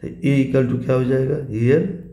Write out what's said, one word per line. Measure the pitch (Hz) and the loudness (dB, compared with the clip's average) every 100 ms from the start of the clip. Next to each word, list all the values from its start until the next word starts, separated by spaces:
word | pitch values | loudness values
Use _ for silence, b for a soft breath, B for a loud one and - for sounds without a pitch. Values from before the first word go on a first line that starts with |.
तो | - | -12
A | - - 139 131 | -4 0 2 2
equal | 135 123 | 2 2
to | 120 120 | 0 0
क्या | 127 | 0
हो | |
जाएगा? | 127 131 135 147 | 2 0 0 -2
Here | - 107 117 156 180 - - | -4 -2 2 2 2 -6 -14